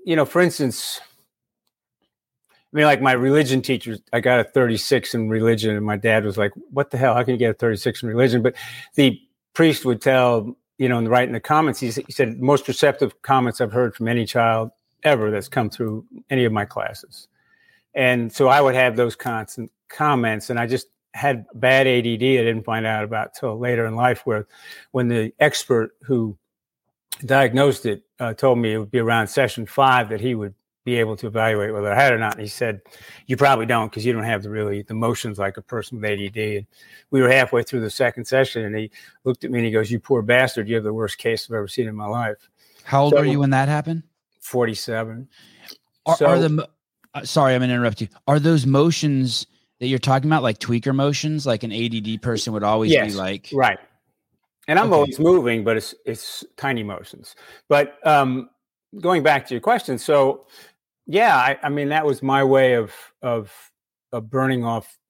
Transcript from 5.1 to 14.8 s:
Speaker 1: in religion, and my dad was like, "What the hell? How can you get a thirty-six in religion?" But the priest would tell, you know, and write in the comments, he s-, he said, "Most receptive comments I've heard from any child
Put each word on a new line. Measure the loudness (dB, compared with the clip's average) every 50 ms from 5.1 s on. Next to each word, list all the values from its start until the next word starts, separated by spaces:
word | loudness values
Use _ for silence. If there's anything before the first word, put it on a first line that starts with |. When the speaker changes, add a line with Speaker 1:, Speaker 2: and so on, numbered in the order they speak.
| -4
Speaker 1:
in | -4 -2 -2
religion, | 0 0 2 2 2 2 0 -2 -2
and | -2 -2
my | -4 -4
dad | -2 0 2 2 2 2
was | 0 -2
like, | -2 -2 -2 -2 -6 -16 -8
"What | -4 -4 -4 -2
the | -2 0
hell? | 2 2 2
How | 2 2
can | 0 0
you | 0
get | 0 0
a | 0
thirty-six | 0 -2 -2 -2 -2 -4 -4 -6 -4 -6
in | -4
religion?" | 0 2 2 2 4 2 2
But | 0 -2 -4 -8 -18 -18 -18 -20 -6 _
the | 2 2 2 2 0 _ _ _ _ _ _ 0
priest | 2 2 2 2 0 -2
would | -2 -2 0
tell, | 0 2 2 4 4 4 2 0 -2 -4 -10 -16 _ _ _ -4
you | -2 0
know, | 0 0
and | 0 2
write | 2 2 2
in | 0 -2
the | -6
comments, | -4 0 0 2 2 0 -2 -4
he | -6 -6
s-, | -6
he | -8 -10 -6 -2
said, | -2 -2 -2 -2 -2
"Most | 0 2 2 2 2 -2
receptive | -2 2 2 2 2 2 -2 -4 -4 _ -2
comments | 0 2 2 2 0 -2 -2
I've | -4 -2 0
heard | 0 -2 -2 -2
from | -4 -4
any | -2 -2 -2 -2
child | -2 0 0 2 2 2 0 -2 -6 -10 _